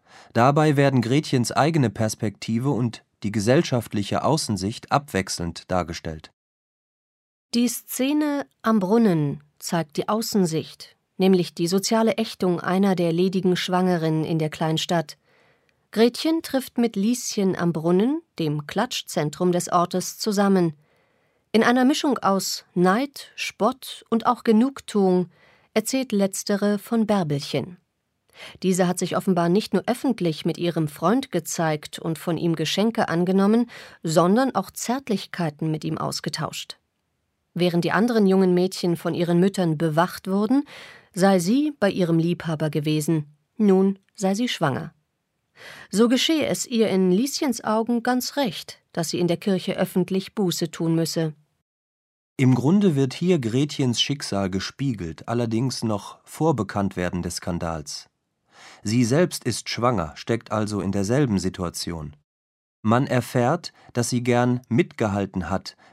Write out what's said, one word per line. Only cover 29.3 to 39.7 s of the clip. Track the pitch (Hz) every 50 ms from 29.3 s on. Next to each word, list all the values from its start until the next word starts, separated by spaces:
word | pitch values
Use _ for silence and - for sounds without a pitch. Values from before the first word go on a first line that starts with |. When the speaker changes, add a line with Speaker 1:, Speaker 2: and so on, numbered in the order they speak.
| 185 175 170 170
Speaker 2:
nicht | 175 214 - - -
nur | 185 -
öffentlich | - 165 - - 277 - - 180 170 151 - -
mit | 175 160
ihrem | - 170 175 156 170 156
Freund | 151 - - - 175 220 269 269 -
gezeigt | - 175 160 - - - 165 160 156 147 - - - -
und | - 170 160
von | - - 180 165 -
ihm | - 170 165
Geschenke | 156 160 151 - 190 202 226 226 233 -
angenommen, | - - 180 180 180 190 196 196 202 220 233 240 - - - - - - -
sondern | - 160 156 175 165 180 202 240 269 262 -
auch | 202 185 -
Zärtlichkeiten | - - - - 240 277 277 - 214 190 - - - - 175 156 151 147 160 160
mit | 156 151 156
ihm | 156 160 -
ausgetauscht. | - - - - - - - - 151 - - - - - - _ _ _ _ _ _ _ _ _ _ _ _ _ _ _ -
Während | 165 175 180 165 175 180
die | 165
anderen | - 175 220 247 233 220 202
jungen | 190 190 190 190 180 180
Mädchen | 180 180 185 - - - 175 170
von | 165 - 175 156
ihren | - 175 165 175 175
Müttern | 185 202 196 - 180 165